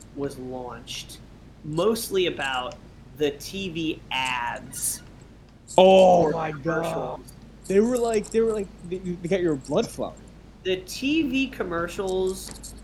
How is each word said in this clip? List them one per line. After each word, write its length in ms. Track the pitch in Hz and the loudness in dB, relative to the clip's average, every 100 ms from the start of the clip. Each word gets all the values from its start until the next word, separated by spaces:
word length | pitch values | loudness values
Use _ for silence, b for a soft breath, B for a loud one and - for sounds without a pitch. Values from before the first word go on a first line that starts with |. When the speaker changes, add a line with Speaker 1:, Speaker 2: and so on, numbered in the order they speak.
| - | -18
Speaker 1:
was 240 | - 139 135 | -8 -8 -8
launched, 760 | 127 127 123 117 117 - - - - - - - | -10 -10 -10 -12 -12 -12 -12 -16 -20 -20 -20 -16
mostly 640 | 151 156 202 226 - 196 175 | -6 2 2 2 0 2 2
about 500 | - 139 127 123 - - - - - | 0 -4 -4 -6 -10 -18 -20 -20 -2
the 140 | 151 | -2
T 400 | 214 - 196 190 | -2 -10 -8 -6
V 300 | 165 160 - - | -4 -4 -6 -6
ads 920 | 131 131 127 120 110 123 - - - - - - - - - - - | -4 -2 -2 -4 -6 -10 -8 -6 -6 -12 -20 -20 -20 -20 -20 0 6
Speaker 2:
Oh 460 | 185 190 185 180 | 8 10 10 8
Speaker 1:
or 60 | 156 | 4
Speaker 2:
my 180 | 165 160 | 0 -4
God. 120 | 151 | -4
Speaker 1:
commercials. 580 | 147 160 165 - 156 - - - - - - | -2 -2 -2 -4 -6 -8 -14 -20 -20 -20 2
Speaker 2:
They 140 | 196 | 4
were 160 | 226 247 | 4 2
like, 340 | 233 220 - | 2 0 0
they 120 | 226 | 2
were 100 | 226 | 2
like, 160 | 214 190 - 175 | 0 -4 -10 -10
they, 80 | 185 | -8
they 300 | 185 170 170 | -6 -6 0
got 120 | 185 | 2
your 160 | 175 143 | 2 0
blood 320 | 131 165 233 | 0 -2 -2
flowing. 240 | - 98 - - - - - | -6 -8 -10 -20 -20 -20 -10
Speaker 1:
The 120 | 185 185 | -4 -4
T 380 | - - 269 311 | -6 -6 0 0
V 240 | 294 262 269 | 0 0 -2
commercials 1300 | - 190 170 175 - 190 185 185 190 - - - - | -4 -4 -2 -4 -4 -2 0 -2 -4 -10 -14 -16 -18